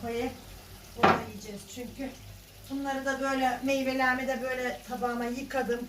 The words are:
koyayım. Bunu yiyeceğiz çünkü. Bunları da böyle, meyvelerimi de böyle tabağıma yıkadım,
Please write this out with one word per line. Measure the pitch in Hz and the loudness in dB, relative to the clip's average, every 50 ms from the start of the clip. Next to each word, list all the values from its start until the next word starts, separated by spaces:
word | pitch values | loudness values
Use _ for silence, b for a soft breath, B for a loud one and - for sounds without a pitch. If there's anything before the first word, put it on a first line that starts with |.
koyayım. | - 233 233 233 254 285 - - - - - - - - - - - - - 233 | -2 -2 0 0 0 0 -2 -6 -10 -16 -16 -16 -16 -16 -16 -16 -16 -14 2 6
Bunu | - - - - - - | 8 8 8 6 2 -4
yiyeceğiz | 208 - - 214 202 196 - - - | -8 -10 -10 -10 -10 -10 -10 -10 -10
çünkü. | 247 233 226 - - 269 254 - - - - - - - - - - - - | -8 -8 -8 -6 -6 -6 -6 -8 -10 -14 -14 -14 -16 -16 -18 -18 -16 -10 -6
Bunları | 269 277 277 277 269 269 262 | -4 -2 -2 0 -2 0 0
da | 269 262 262 | 0 0 0
böyle, | 269 269 269 262 262 254 247 - 254 | 2 2 2 4 4 4 4 2 2
meyvelerimi | 269 277 269 262 262 262 269 262 254 254 262 262 247 | 2 2 4 4 2 2 4 4 4 4 4 2 0
de | 262 226 | 0 0
böyle | 247 262 254 254 254 247 - - - - | 0 -2 -2 0 0 -2 -2 -4 -6 -6
tabağıma | 247 - 247 240 240 240 240 | -4 -2 0 0 0 0 0
yıkadım, | 240 240 269 277 269 - 262 254 - 240 233 240 | -2 -2 -2 -4 -2 0 0 2 2 2 0 -2